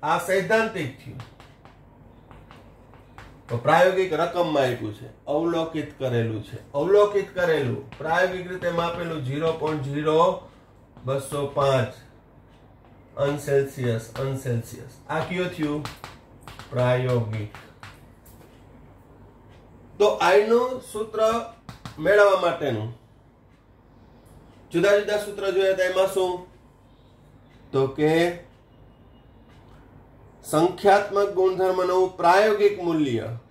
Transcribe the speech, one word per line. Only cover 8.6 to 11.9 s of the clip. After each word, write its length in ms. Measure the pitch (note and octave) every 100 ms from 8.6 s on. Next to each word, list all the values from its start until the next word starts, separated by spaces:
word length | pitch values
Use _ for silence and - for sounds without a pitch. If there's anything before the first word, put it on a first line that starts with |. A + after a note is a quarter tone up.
| F3
માપેલું 480 | E3+ E3+ F3 E3+ D#3
ઝીરો 300 | B2+ C#3 E3 D#3+
પોઇન્ટ 240 | D#3 D3+ C3+
ઝીરો 320 | C#3+ D#3 D#3 F3+ F#3 - - - - - -
બસો 400 | B2 C#3 - D3 C#3
પાંચ 440 | D3 C#3 C3 A#2